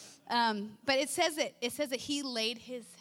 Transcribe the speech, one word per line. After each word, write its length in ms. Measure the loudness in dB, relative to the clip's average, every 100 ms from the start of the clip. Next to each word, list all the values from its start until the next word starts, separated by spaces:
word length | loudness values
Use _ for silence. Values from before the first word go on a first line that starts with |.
| -20 -20 -2
Um, 480 | 2 4 2 -4 -4 2
but 120 | 2
it 120 | 2
says 260 | 2 2 2
that, 160 | -2 -2
it 120 | -6
says 180 | -2 -2
that 100 | -2
he 220 | -2 -2
laid 340 | -2 -2 -2 -4
his 280 | -10 -12 -12 -18